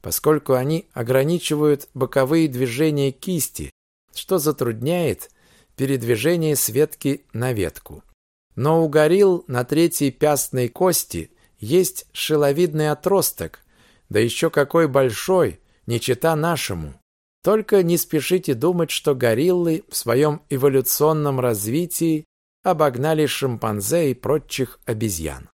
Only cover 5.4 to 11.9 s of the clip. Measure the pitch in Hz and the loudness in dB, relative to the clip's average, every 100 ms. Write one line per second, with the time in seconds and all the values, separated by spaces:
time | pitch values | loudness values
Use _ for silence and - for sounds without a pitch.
5.4 | _ _ _ - 131 135 117 113 139 175 | _ _ _ -6 -4 -2 0 0 2 0
6.4 | 156 143 - 117 151 - 139 143 _ - | 0 0 -2 0 0 0 -4 -4 _ -6
7.4 | 131 117 82 - - 73 _ _ _ _ | -4 -2 -4 -6 -20 -20 _ _ _ _
8.4 | _ - 135 165 160 147 151 185 202 175 | _ -4 0 2 4 4 4 6 6 4
9.4 | - 123 123 147 170 - 143 - 151 143 | -2 -6 0 2 2 2 -2 0 0 0
10.4 | - 131 123 - 185 170 - 85 78 _ | -2 -2 -4 0 0 0 -4 -10 -10 _
11.4 | _ _ 107 135 117 | _ _ 0 0 0